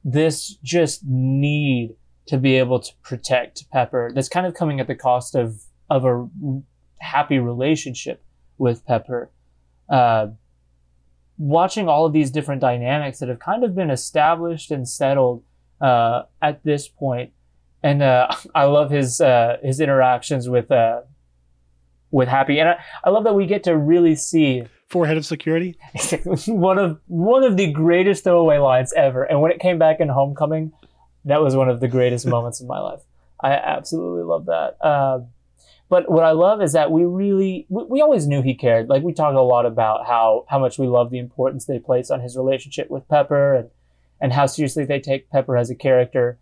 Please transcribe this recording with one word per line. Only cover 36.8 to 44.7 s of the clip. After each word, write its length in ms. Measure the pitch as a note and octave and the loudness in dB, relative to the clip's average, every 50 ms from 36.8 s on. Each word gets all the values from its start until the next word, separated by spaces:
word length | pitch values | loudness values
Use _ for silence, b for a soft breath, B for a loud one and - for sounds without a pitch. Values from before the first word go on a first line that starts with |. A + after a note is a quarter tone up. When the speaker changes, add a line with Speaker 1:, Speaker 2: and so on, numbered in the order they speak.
| D3+ C#3+ | 2 2
Speaker 1:
we 140 | D#3+ D#3+ F3 | 2 2 2
really, 600 | F3 F3+ F#3 G3 G3+ G3 F#3+ G3 F#3+ F#3 - - _ | 0 0 -2 -2 0 0 0 0 -2 -4 -8 -8 _
we, 160 | F#3 A3+ - | -8 -8 -6
we 160 | - A#3+ C#4 | -4 0 2
always 260 | D4+ D4+ C#4+ G#3 D3+ | 4 4 4 2 2
knew 140 | C#3+ C#3+ C#3 | 0 0 0
he 120 | B2+ C3+ B2+ | 0 -2 -4
cared. 360 | - - B2 A2+ A2+ A2+ A#2+ | 0 0 2 2 2 2 2
Like, 120 | C#3 C#3 | 0 0
we 120 | D3+ F3 D#3 | 0 -2 -2
talk 200 | - D#3 D3 C#3 | 0 0 2 4
a 60 | C3+ | 4
lot 260 | B2+ B2 B2 A#2+ A#2+ | 4 4 4 4 2
about 400 | A#2+ A2+ A#2 A2+ A2 A2 G#2+ A#2+ | 0 0 0 0 0 0 -2 -2
how, 360 | - B2 A#2 A2+ A2+ A2 A#2 - - | -2 0 2 4 4 2 2 0 -2
how 100 | C#3+ C3+ | -2 0
much 180 | C3+ B2 - | 0 -2 -2
we 100 | - C3+ | -2 -2
love 220 | B2+ B2 A#2+ A#2+ A#2+ | 0 2 2 2 0
the 100 | B2+ B2 | -4 -10
importance 440 | B2 B2 _ - B2+ C3+ C#3 B2+ - | -10 -10 _ -2 -2 -2 -2 -4 -8
they 160 | - C3+ A#2+ | -6 -8 -8
place 320 | - - B2+ B2 B2+ - | -2 -2 -2 -2 0 -2
on 80 | C#3+ C3+ | -6 -6
his 160 | B2 B2 A#2+ | -6 -10 -8
relationship 540 | C3 C3 C3 C3+ B2+ - C#3 - - - - | -4 -2 -2 -2 -2 -6 -12 -10 -10 -10 -8
with 180 | - C3+ - | -10 -12 -6
Pepper 460 | _ D#3 D3 C#3 - D3 C#3+ C#3 C#3+ C#3 | _ 0 0 2 2 2 2 2 2 2
and, 160 | B2+ A2+ - _ _ _ _ _ _ _ _ _ _ | 0 -2 -4 _ _ _ _ _ _ _ _ _ _
and 140 | D3 C3 B2 | -4 -2 0
how 120 | C#3+ C#3 | 0 0
seriously 380 | C3+ - - D3+ C3 | 0 0 -2 -4 -4